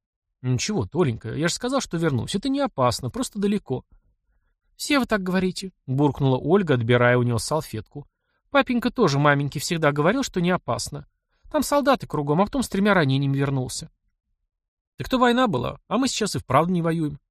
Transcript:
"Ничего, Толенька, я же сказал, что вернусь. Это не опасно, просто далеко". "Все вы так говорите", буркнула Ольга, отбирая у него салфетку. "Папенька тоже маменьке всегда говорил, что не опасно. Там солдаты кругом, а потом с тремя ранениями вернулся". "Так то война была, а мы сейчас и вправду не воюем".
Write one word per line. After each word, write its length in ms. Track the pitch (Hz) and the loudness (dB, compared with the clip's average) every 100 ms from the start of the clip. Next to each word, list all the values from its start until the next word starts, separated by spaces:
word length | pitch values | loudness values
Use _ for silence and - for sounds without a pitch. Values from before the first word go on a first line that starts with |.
| _ _ _ _ | _ _ _ _
"Ничего, 440 | 127 123 - 208 101 | -2 -2 -2 -4 -2
Толенька, 460 | 151 156 110 110 127 | 0 0 -2 -6 -4
я 100 | 165 | -2
же 80 | |
сказал, 260 | - 247 269 | -2 -4 -4
что 160 | - 165 | -4 -2
вернусь. 380 | 165 123 110 | -2 -2 -2
Это 140 | 202 269 | -4 -4
не 100 | 269 | -2
опасно, 520 | 277 - 123 - 127 | -2 0 0 0 -4
просто 280 | 240 254 208 | -6 -8 -4
далеко". 460 | 202 208 - 131 - _ _ _ _ _ _ _ _ | -2 -2 -4 -8 -10 _ _ _ _ _ _ _ _
"Все 240 | - - 294 | -12 -2 0
вы 80 | 240 | 0
так 160 | 214 | -2
говорите", 480 | 185 185 185 175 190 - - | 0 0 0 -4 -10 -12 -4
буркнула 500 | 135 147 - 135 127 | 2 2 2 2 2
Ольга, 380 | 143 196 170 | 2 2 4
отбирая 420 | 123 113 123 123 123 | 2 4 4 4 4
у 60 | |
него 160 | 120 117 | 2 -2
салфетку. 720 | - 156 - 110 - 143 - _ _ _ _ | -2 -4 -4 -10 -12 -16 -20 _ _ _ _
"Папенька 400 | 285 262 240 240 | 0 2 0 -2
тоже 300 | - 175 139 | 2 2 4
маменьке 400 | 147 143 143 151 | 4 2 0 -6
всегда 320 | - 170 151 | -4 0 2
говорил, 320 | 143 151 269 | 2 2 0
что 160 | 247 185 | -2 -2
не 100 | 175 | 0
опасно. 560 | 180 - 117 - 143 - _ _ _ - | 0 -2 -6 -6 -12 -16 _ _ _ -6
Там 100 | 302 | -2
солдаты 460 | - 285 269 254 - | 0 2 2 2 0
кругом, 320 | 151 143 151 | -4 0 2
а 40 | 214 | 2
потом 180 | 277 | -2
с 40 | - | -2
тремя 260 | 196 208 | 0 2
ранениями 420 | 190 139 135 139 139 | 4 4 2 0 0
вернулся". 560 | 139 135 127 - 160 _ _ _ _ _ _ _ _ _ _ - | 0 -2 -4 -8 -14 _ _ _ _ _ _ _ _ _ _ -14
"Так 120 | - | -4
то 100 | 262 | 2
война 280 | 247 240 254 | 4 4 2
была, 320 | 123 131 147 - | 0 -4 -8 -6
а 100 | 208 | -2
мы 120 | 269 | -2
сейчас 260 | - 202 | -2 -4
и 60 | 131 | -4
вправду 320 | - 131 170 | 0 2 2
не 100 | 180 | 0
воюем". 380 | 165 165 151 147 _ | 0 -2 -4 -6 _